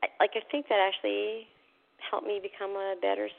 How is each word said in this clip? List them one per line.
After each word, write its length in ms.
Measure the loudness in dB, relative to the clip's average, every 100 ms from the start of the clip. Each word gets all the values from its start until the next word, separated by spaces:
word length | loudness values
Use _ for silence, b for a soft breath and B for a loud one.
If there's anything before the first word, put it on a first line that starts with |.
I, 40 | -2 2
like, 160 | 2 2
I 60 | -4
think 160 | -4 2
that 120 | 4
actually 680 | 4 2 -2 0 -2 -6 -12 _ _ _ _ _
helped 280 | -6 -4 -2
me 120 | -4
become 360 | -6 -8 -6 -4
a 200 | -4 0
better 280 | 0 0 -2